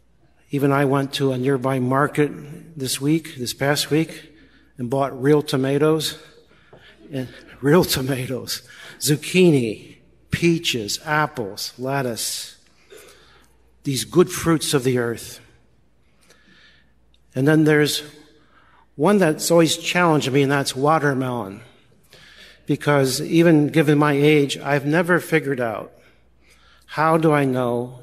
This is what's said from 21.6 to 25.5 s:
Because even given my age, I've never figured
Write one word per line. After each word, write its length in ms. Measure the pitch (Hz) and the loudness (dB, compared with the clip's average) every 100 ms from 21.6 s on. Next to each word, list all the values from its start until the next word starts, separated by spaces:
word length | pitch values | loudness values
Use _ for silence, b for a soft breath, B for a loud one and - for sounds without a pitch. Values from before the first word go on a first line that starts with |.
| - _ _ _ _ B B B B B | -20 _ _ _ _ B B B B B
Because 560 | B 143 - 147 131 123 | B -4 2 2 2 -2
even 480 | 156 165 170 156 147 | 0 4 6 6 4
given 300 | 131 147 147 | 2 2 4
my 140 | 151 | 4
age, 460 | 143 147 151 139 - | 4 4 4 2 -2
I've 280 | 139 143 139 | -2 -2 0
never 340 | 156 175 175 | 0 2 0
figured 400 | - 160 139 | 2 -2 -2